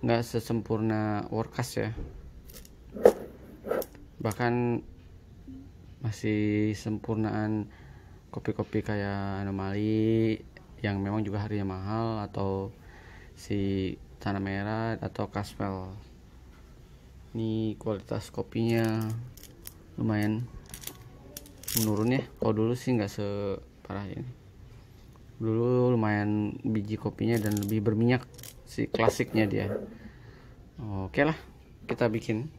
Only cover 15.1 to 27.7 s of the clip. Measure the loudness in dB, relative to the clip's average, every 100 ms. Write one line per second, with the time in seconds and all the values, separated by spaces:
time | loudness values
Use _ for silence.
15.1 | -4 -4 -2 -6 -4 -4 -2 -6 -10 -14
16.1 | -20 -20 -20 -20 -20 -20 -20 -20 -20 -20
17.1 | -20 -10 -2 0 2 0 -2 -2 -2 -2
18.1 | -6 -6 -6 -4 0 4 4 4 2 0
19.1 | -2 -8 -14 -18 -16 -18 -18 -16 -2 0
20.1 | 2 2 0 -2 -10 -14 -14 -14 -14 -18
21.1 | -18 -16 -16 -16 -12 -2 2 2 4 4
22.1 | 2 0 -2 2 4 2 0 2 2 2
23.1 | -2 -4 -2 -2 -4 -8 -20 -8 -8 -6
24.1 | -8 -8 -12 -18 -20 -18 -18 -20 -20 -20
25.1 | -20 -20 -4 0 4 4 6 6 6 6
26.1 | 4 4 2 2 -2 0 0 0 -2 -2
27.1 | 0 2 4 2 2 2